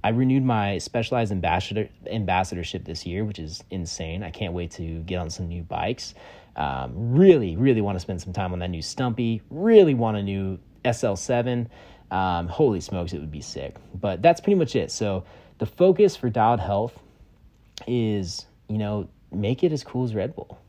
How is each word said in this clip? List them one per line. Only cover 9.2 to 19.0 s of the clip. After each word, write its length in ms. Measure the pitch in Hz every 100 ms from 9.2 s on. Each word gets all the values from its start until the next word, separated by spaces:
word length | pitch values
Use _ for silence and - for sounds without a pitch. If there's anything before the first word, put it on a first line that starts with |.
| 117 110 -
Really 420 | 143 208 220 175
want 240 | 131 113 107
a 60 |
new 360 | 101 98 95 92 - - 123
S 180 | 113
L 120 | 117 95
seven. 520 | - 120 120 123 117 - - - -
Um, 380 | 92 92 87 87
holy 320 | 85 147 98
smokes, 320 | - 92 85
it 80 | 76
would 100 | 78
be 120 | 76
sick. 340 | 69 - 69 - -
But 280 | 92 202 87
that's 180 | 165 165
pretty 160 | - 202
much 180 | 151
it. 160 | 131 80
So 340 | - 104 95 - - - _
the 80 | 110
focus 500 | - 185 185 208 -
for 140 | 123
Dialed 300 | 113 110 120
Health 380 | 90 101 117 - - _ - _ - _ _ - -
is, 600 | 123 113 104 90 - - _ _
you 100 | 107
know, 280 | 104 104